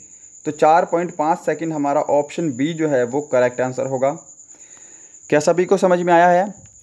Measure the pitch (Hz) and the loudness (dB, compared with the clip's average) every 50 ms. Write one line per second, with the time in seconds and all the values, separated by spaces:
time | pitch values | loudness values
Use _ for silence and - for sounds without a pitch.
0 | - - - - - - - - - 156 147 147 160 151 160 175 185 185 175 170 | -18 -20 -20 -20 -20 -20 -20 -12 -10 -8 -4 2 4 4 4 4 2 0 -2 -2
1 | 175 175 170 - 151 156 175 175 - - 156 151 165 160 156 151 143 143 143 151 | -4 -4 -4 -4 -2 -2 -2 -2 -2 -6 -6 -4 -4 -6 -6 -4 -2 0 0 0
2 | - - - 147 147 147 - - 175 156 127 117 135 160 170 156 160 151 143 123 | 0 0 0 0 0 -2 -4 -6 -4 -4 -4 -2 -4 -4 -2 -2 -2 0 0 0
3 | 123 117 123 147 143 147 - 123 123 123 120 123 127 131 127 127 127 131 135 127 | 0 0 -2 -6 -4 -2 0 0 0 0 0 -2 -4 -4 -4 -4 -6 -4 -4 -2
4 | 131 135 156 165 - - - - - - - - - - - - - - - - | -2 -2 -2 -4 -10 -20 -20 -20 -20 -20 -20 -20 -20 -20 -20 -20 -20 -20 -20 -20
5 | - - - - - - 147 151 151 180 170 175 185 175 202 185 202 185 180 175 | -20 -20 -20 -18 -6 -2 0 0 2 2 0 0 2 0 0 2 2 2 0 0
6 | 180 175 170 170 175 180 175 175 190 208 190 - - - - - | 2 2 4 6 6 6 4 2 0 -2 -6 -14 -20 -20 -20 -20